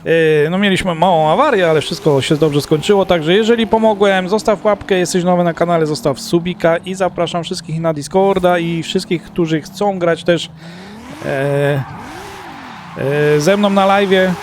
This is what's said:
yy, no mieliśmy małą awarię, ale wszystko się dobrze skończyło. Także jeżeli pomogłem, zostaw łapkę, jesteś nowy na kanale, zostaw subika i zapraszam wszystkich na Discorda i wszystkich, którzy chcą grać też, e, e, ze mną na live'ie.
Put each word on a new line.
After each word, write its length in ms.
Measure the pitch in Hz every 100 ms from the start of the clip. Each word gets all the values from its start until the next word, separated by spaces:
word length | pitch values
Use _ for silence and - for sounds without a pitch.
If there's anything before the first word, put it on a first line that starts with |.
yy, 80 | 156 165 160 156 147
no 80 | 185
mieliśmy 360 | 202 185 190
małą 360 | 160 180 170 156
awarię, 400 | 180 294 214 170
ale 100 | 160
wszystko 400 | - 170 160 139
się 160 | 131 147
dobrze 240 | 156 143
skończyło. 460 | - 156 147 202 185
Także 280 | 175 151
jeżeli 320 | 190 220 233 226
pomogłem, 640 | 220 220 202 202 190 185
zostaw 360 | 208 226 190
łapkę, 340 | 214 202 - 185
jesteś 260 | 175 185
nowy 200 | 175 180
na 100 | 175
kanale, 320 | 160 170 170 156
zostaw 340 | 151 151 131
subika 560 | - 170 170 - 170 170
i 180 | 175
zapraszam 500 | 190 180 175 170 175
wszystkich 360 | 165 180 - 160
na 140 | 165
Discorda 640 | 151 143 190 196 185 180 175
i 240 | 170 170
wszystkich, 400 | 151 190 - 165
którzy 380 | - - 165 160
chcą 380 | - - 208 190
grać 260 | 170 165
też, 260 | - 170 - - - 180 190 214 240 - 147
e, 560 | 139 139 143 143 143 - - - 330 392 - - - - - - -
e, 420 | 131 147 147 151
ze 160 | 151 202
mną 140 | 208
na 160 | 196 196
live'ie. 440 | 196 196 190 185 175